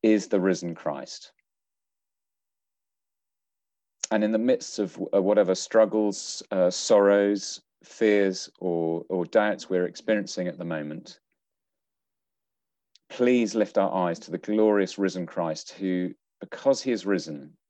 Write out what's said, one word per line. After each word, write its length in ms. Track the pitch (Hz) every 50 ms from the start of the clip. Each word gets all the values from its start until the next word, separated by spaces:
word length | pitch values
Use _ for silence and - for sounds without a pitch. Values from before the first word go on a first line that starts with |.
| -
is 240 | 110 107 104 98
the 120 | - - 98
risen 360 | 90 98 92 82 90 87 82
Christ. 560 | - - 78 71 67 65 - - - - - _ _ _ _ _ _ _ _ _ _ _ _ _ _ _ _ _ _ _ _ _ _ _ _ _ _ _ _ _ _ _ _ _ _ _ _ _ _ _ _ _ _ _ _ _ _ _ _ _ _ _ _ _ _ - -
And 120 | 110 104 107
in 80 | 107
the 60 | 110
midst 400 | 110 113 127 127 120 - - -
of, 180 | - 101 90 - - 92 -
uh, 80 | - 101
whatever 360 | 92 98 104 104 101 87 92
struggles, 880 | - - - - 113 110 101 107 107 107 104 98 - - - - - - _
uh, 180 | 104 95 90 90
sorrows, 920 | 90 - - - 117 104 101 101 101 101 101 101 101 98 - - - - _ _ _ _ _
fears, 680 | - - - 113 107 104 101 98 95 92 90 - - _ _
or, 440 | 92 92 85 85 82 82 82 85 - _
or 160 | 95 90 85
doubts 440 | 82 - 110 104 107 98 - - -
we're 160 | 95 90 90
experiencing 600 | 90 87 - _ - 110 104 98 - - 92 90
at 120 | 87 80 -
the 60 | 87
moment, 540 | 85 82 78 76 73 78 85 - - - _ _ _ _ _ _ _ _ _ _ _ _ _ _ _ _ _ _ _ _ _ _ _ _ _ _ _ _ _ _ _ _ _ _ _ _ _ _ _
please 460 | - - 123 123 127 120 113 104 110
lift 220 | 113 104 - - 104
our 120 | 98 -
eyes 280 | - 95 90 87 82 -
to 100 | - -
the 80 | 80
glorious 600 | 82 - - 104 107 110 107 104 101 95 90 - -
risen 260 | 98 95 87 92 87
Christ 460 | 80 - 92 87 80 78 - - -
who, 400 | - - 98 92 92 90 90 90 - _ _ _ _ _
because 400 | - - - - - 139 135 -
he 100 | - 135
is 160 | 120 101 90
risen 440 | 98 98 87 - 78 76 71 69 73 - _ _